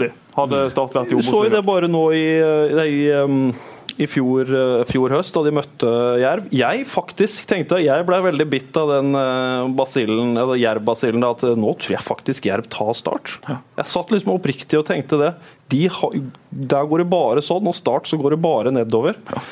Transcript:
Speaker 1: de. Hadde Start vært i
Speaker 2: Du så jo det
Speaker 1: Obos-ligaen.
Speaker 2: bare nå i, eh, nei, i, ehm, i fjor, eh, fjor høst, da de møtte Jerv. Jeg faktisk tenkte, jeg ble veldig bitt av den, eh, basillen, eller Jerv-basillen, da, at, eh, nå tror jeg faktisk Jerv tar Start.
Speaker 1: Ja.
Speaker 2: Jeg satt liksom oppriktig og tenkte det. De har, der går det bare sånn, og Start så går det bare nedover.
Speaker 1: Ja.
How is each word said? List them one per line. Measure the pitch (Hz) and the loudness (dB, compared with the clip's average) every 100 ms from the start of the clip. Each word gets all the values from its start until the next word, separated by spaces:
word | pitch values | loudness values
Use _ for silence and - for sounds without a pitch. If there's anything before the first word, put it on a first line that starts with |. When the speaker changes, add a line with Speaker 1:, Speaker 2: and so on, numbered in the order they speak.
Speaker 1:
de. | 120 - - - | -4 -6 -10 -4
Hadde | 139 139 135 | 0 0 0
Start | 135 131 | -2 -2
vært | - 120 | -2 0
i | 127 | 0
Speaker 2:
Du | - | 2
så | 214 | 2
jo | 220 | 2
det | 214 | 2
Speaker 1:
Obos-ligaen. | 196 | 2
Speaker 2:
bare | 185 170 | 0 2
nå | 165 160 | 2 2
i, | 160 160 160 | 2 2 2
eh, | 156 151 151 147 | 2 2 2 2
nei, | 156 | 0
i, | 143 147 | 2 2
ehm, | 143 139 135 131 123 - - - - | 2 2 2 0 -2 -12 -16 -14 -6
i | 147 | -2
fjor, | 143 127 131 131 | 0 0 0 0
eh, | 131 127 120 120 | 0 2 0 0
fjor | 131 127 | 0 2
høst, | 143 185 | 0 0
da | 170 | 0
de | 151 | 0
møtte | 147 - - 120 117 123 123 | 0 -6 -4 0 0 2 2
Jerv. | 131 185 190 | 2 0 -2
Jeg | 135 120 226 269 | 0 0 0 -2
faktisk | - - - 196 - - | -6 -6 -2 -2 -2 -2
tenkte, | 196 147 180 | -2 2 2
jeg | 147 143 175 | 4 2 2
ble | 180 | 2
veldig | 185 147 151 | 2 0 0
bitt | 135 135 165 | -2 -2 -2
av | 151 | 2
den, | 139 139 139 | 2 2 0
eh, | 131 127 127 127 127 | 0 0 -2 -2 -2
basillen, | 131 131 139 107 110 120 117 | 0 0 0 0 0 0 0
eller | 127 | 0
Jerv-basillen, | 127 113 110 107 113 120 117 | 2 2 0 0 0 0 2
da, | 123 | 0
at, | 117 | 0
eh, | 123 113 | 0 2
nå | 107 | 0
tror | - - - | -2 -4 -6
jeg | - | -4
faktisk | - - 131 101 | -6 -4 -4 -2
Jerv | 98 - | -4 -6
tar | - 107 | -6 -4
Start. | 120 - - - - - | -2 -4 -6 -8 -14 -10
Speaker 1:
Ja. | 131 - - | -10 -10 -8
Speaker 2:
Jeg | - | -4
satt | 180 - | -4 0
liksom | 208 196 185 | -2 0 -2
oppriktig | 147 - - 151 | -2 -6 0 0
og | 151 | 0
tenkte | 165 - 151 | -4 0 0
det. | 151 170 - - - | 0 -2 -18 -20 -4
De | 131 175 | 0 0
har, | - - - 131 - - | 0 -4 -4 -8 -14 -14
der | 135 131 139 147 | -10 0 0 2
går | 160 | 0
det | 175 | 2
bare | 180 127 131 | 2 2 0
sånn, | 147 175 208 | 0 -2 -2
og | |
Start | - - 143 - | -2 0 -2 -2
så | 160 | -2
går | 139 156 | 0 0
det | |
bare | 165 127 117 | 2 2 2
nedover. | 131 113 113 151 220 - | 0 0 0 0 -4 -8
Speaker 1:
Ja. | - - | -10 -10